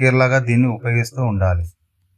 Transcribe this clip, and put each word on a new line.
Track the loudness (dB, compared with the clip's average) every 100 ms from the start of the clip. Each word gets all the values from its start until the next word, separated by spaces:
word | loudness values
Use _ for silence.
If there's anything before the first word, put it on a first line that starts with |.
కేర్ | 2 2
లాగా | 2 0 0
దీన్ని | 2 0 -2
ఉపయోగిస్తూ | -2 -2 -2 -4 -4
ఉండాలి. | 0 0 -2 -4 -12 _ _ _